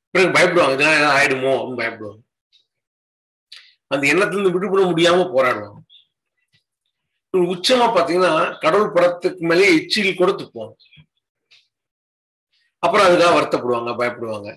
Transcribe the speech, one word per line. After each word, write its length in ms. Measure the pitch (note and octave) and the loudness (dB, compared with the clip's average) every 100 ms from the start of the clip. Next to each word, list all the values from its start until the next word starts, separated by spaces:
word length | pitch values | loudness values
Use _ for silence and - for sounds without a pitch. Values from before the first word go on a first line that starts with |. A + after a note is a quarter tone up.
| _ | _
பிறகு 160 | F3+ F3+ | 0 2
பயப்படுவாங்க, 440 | - F3+ E3+ C#3+ | 4 2 2 0
"இதெல்லாம் 240 | C3+ D3+ D#3 | 0 0 2
ஏதாவது 180 | D3 C#3 | 2 2
ஆயிடுமோ?" 360 | C#3+ C3 C3 | 0 0 -2
அப்படின்னு 280 | C3 B2 B2 | -2 -4 -8
பயப்படுவாங்க. 400 | A2+ A2 G#2+ G#2+ _ _ _ _ _ _ _ _ _ _ _ _ _ - - _ _ | -8 -10 -16 -18 _ _ _ _ _ _ _ _ _ _ _ _ _ -20 -20 _ _
அந்த 140 | C#3 C#3 | -2 0
எண்ணத்துல 300 | D#3+ G#3 F#3+ | 0 0 0
இருந்து 160 | F#3+ | -2
விடுபட 300 | F3+ G3 G3 | -2 -2 0
முடியாம 420 | F3+ E3 E3+ F3+ F3+ | 0 2 2 2 0
போராடுவாங்க. 540 | B2+ B2 G#2+ G#2 - - - _ _ _ _ _ _ _ _ _ _ _ _ _ | 0 0 -2 -8 -18 -20 -20 _ _ _ _ _ _ _ _ _ _ _ _ _
ஒரு 80 | F#3+ F3 | -2 -2
உச்சமா 400 | F3+ - B3+ A#3 | -2 0 2 2
பாத்தீங்கன்னா 460 | F3+ E3+ F3 F3+ F3+ F3 - | 0 0 0 0 0 -2 -2
கடவுள் 360 | D#3 G3 G3+ | 0 0 0
படத்துக்கு 480 | D#3+ F3 F3 F3+ - | 2 0 0 -6 -4
மேலே 220 | E3 E3+ G3 | 0 2 4
எச்சில் 480 | D#3+ A#2+ G#3+ G3 F3+ | 2 0 -4 -2 0
கூட 120 | F3+ | 0
துப்புவாங்க. 440 | F3 B2+ A2+ G#2+ - _ - _ _ _ _ _ _ _ _ _ _ _ _ _ _ _ _ _ _ | -2 -10 -14 -16 -18 _ -20 _ _ _ _ _ _ _ _ _ _ _ _ _ _ _ _ _ _
அப்புறம் 240 | E3+ G3+ F#3+ | 0 2 4
அதுக்காக 280 | F3 E3 | 4 4
வருத்தப்படுவாங்க, 560 | D3+ - C#3 B2 A#2+ A#2 | 2 0 -2 -2 -4 -4
பயப்படுவாங்க. 540 | A#2 A#2+ A2+ A#2 G#2+ G#2 | -4 -6 -6 -10 -10 -14